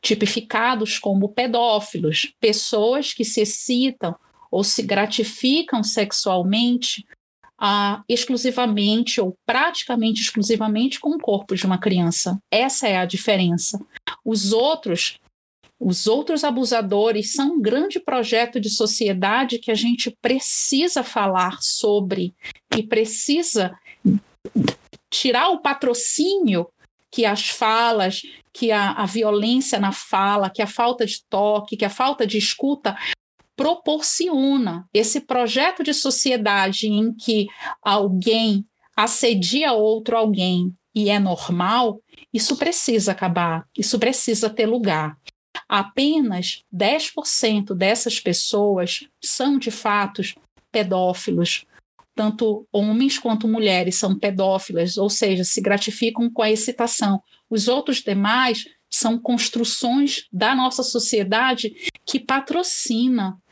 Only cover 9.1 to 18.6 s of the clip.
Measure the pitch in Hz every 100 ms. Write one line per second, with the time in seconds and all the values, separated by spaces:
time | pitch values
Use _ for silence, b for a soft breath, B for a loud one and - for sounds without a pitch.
9.1 | - 190 180 - 240 311 349 - 240 220
10.1 | 220 - - 208 220 220 214 254 - -
11.1 | 320 - 202 202 190 190 185 208 185 170
12.1 | 175 - 190 _ 208 254 - 240 190 180
13.1 | 185 - 196 180 170 - 202 - B -
14.1 | B - 220 196 220 262 320 277 170 -
15.1 | - _ _ _ _ - _ - 180 -
16.1 | 240 302 311 294 247 240 233 202 202 220
17.1 | 214 208 - 277 330 214 247 370 359 330
18.1 | 269 226 226 240 240